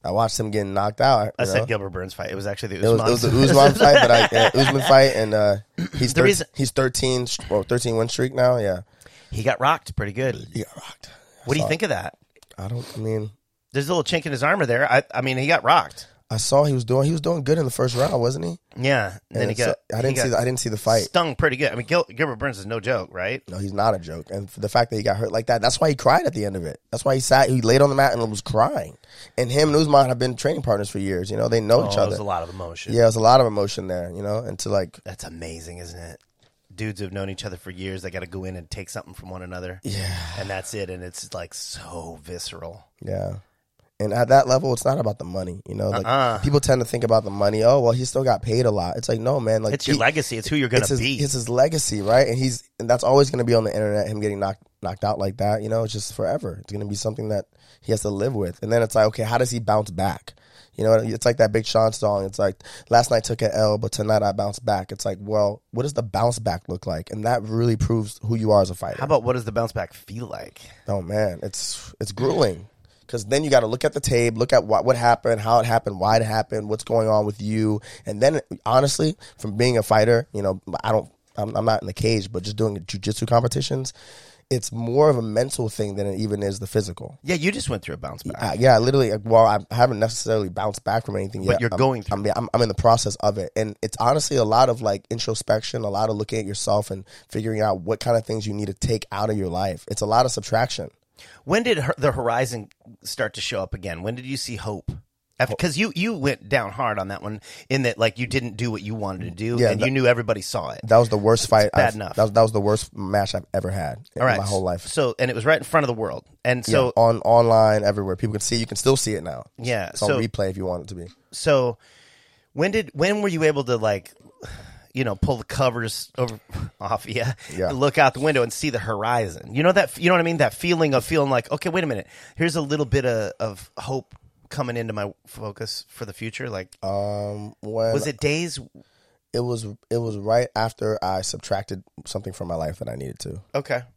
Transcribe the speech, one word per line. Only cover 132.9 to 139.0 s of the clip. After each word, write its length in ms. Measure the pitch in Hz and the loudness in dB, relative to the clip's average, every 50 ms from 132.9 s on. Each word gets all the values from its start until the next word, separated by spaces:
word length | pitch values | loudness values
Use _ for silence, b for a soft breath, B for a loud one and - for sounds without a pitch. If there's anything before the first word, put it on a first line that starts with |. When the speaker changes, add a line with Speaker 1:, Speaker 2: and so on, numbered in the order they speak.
| 127 139 123 | 0 0 0
Speaker 2:
of, 260 | 127 117 110 104 95 - _ | 0 0 0 -2 -4 -4 _
of 300 | 110 110 98 95 - _ _ - | -6 -6 -6 -12 -20 _ _ -12
hope 360 | - - 135 131 - _ - - _ _ _ _ _ _ | -10 -8 -8 -8 -8 _ -20 -20 _ _ _ _ _ _
coming 260 | - 143 131 123 117 | -8 -6 -6 -4 -4
into 160 | 120 113 113 | -6 -6 -6
my 200 | 107 107 101 101 - _ _ | -6 -6 -8 -8 -10 _ _
focus 580 | - - 120 110 104 98 - 110 107 - - - _ | -20 -16 -12 -12 -12 -10 -10 -10 -10 -10 -12 -14 _
for 160 | - - 117 | -16 -14 -14
the 80 | 101 | -14
future." 380 | 95 - 110 113 - - 131 123 | -12 -12 -12 -10 -10 -10 -10 -8
Like, 260 | 104 95 92 _ - _ | -8 -10 -10 _ -16 _
Speaker 1:
Um, 720 | - 95 98 101 101 104 104 104 104 104 104 104 104 107 - _ | -6 -4 -4 -2 -4 -4 -4 -6 -6 -6 -8 -10 -12 -16 -16 _
when 300 | - 107 110 110 113 113 | -12 -6 -4 -2 0 0
Speaker 2:
was 140 | 113 143 - | 0 0 -2
it 140 | 147 135 107 | -4 -6 -2
days? 380 | 151 143 147 160 175 165 143 135 120 - _ - b b b b | -2 -2 0 -2 -4 -6 -8 -12 -14 -16 _ -20 b b b b